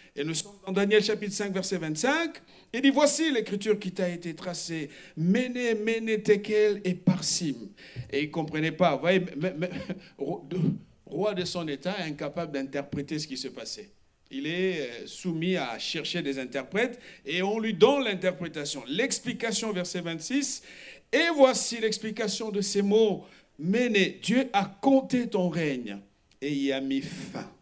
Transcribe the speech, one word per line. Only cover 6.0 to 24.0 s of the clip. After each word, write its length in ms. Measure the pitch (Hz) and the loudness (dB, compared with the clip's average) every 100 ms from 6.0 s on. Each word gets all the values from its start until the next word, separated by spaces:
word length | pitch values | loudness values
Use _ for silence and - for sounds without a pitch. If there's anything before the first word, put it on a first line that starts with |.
| 226 214 | 0 0
Tekel 580 | 214 202 202 214 214 202 | 4 2 4 2 4 2
et 100 | 185 | -2
Parsim. » 760 | 180 - - - - 160 117 101 - - 120 - | 0 2 2 0 0 -2 -4 -10 -16 -16 -16 -6
Et 120 | 139 | -4
il 40 | 151 | -2
ne 40 | |
comprenait 400 | 165 151 156 160 | -2 -4 -2 -2
pas. 220 | 160 180 | 2 2
Vous 60 | 135 | 4
voyez, 200 | 160 190 180 135 | 2 2 0 -2
mais, 160 | 180 151 | -4 -2
mais, 120 | 180 190 - | -6 -6 -10
<laughs> 220 | 185 - - | -12 -14 -10
ro-, 280 | 139 175 - | -6 -6 -6
de, 100 | 180 160 - - _ | -2 0 -2 -8 _
roi 300 | - 156 208 | -10 -4 -2
de 100 | 190 | -2
son 240 | 165 180 160 | -4 -4 -4
état, 260 | 139 180 202 | -4 -4 -4
incapable 540 | 160 147 151 175 165 | -6 -6 -6 -6 -6
d'interpréter 680 | 143 135 143 139 147 143 151 | -6 -6 -6 -6 -8 -6 -6
ce 80 | 147 | -6
qui 100 | 131 | -8
se 120 | 131 | -10
passait. 420 | 120 113 - 202 _ _ _ _ | -10 -12 -12 -14 _ _ _ _
Il 160 | 135 147 | -8 -6
est, 340 | 175 190 175 | -2 -2 -2
euh, 260 | 127 117 - | -6 -8 -12
soumis 480 | - 185 160 170 | -8 -4 -2 0
à 240 | 180 127 113 | 0 -2 -4
chercher 440 | - 165 - 175 | -6 -6 -4 -4
des 180 | 147 135 | -4 -4
interprètes 580 | 127 131 127 190 247 247 - - | -4 -6 -4 -2 -2 -4 -16 -14
et 180 | - 170 | -6 -2
on 180 | 190 220 | 0 0
lui 140 | 220 | -2
donne 300 | 190 214 285 | 6 8 8
l'interprétation. 800 | 240 190 185 180 170 151 143 - 117 | 2 0 -2 -2 -6 -6 -6 -6 -4
L'explication, 840 | 170 269 - 240 - 226 196 220 | -2 0 0 -2 -4 -2 -2 -2
verset 280 | 185 180 180 | -4 -4 -4
vingt-six. « 640 | 170 165 - 269 277 - - - - - _ | -6 -6 -2 0 0 -4 -10 -20 -20 -20 _
Et 160 | 285 339 311 | 2 2 6
voici 420 | 262 240 - 233 | 6 6 0 0
l'explication 680 | 220 214 220 214 214 - 220 | -2 -2 -4 -4 -4 -2 -4
de 100 | 202 | -2
ces 220 | 196 202 | 0 0
mots. 420 | 202 214 220 190 - - _ - | 4 6 6 2 -6 -20 _ -6
Méné, 600 | 160 220 247 208 | 0 2 4 4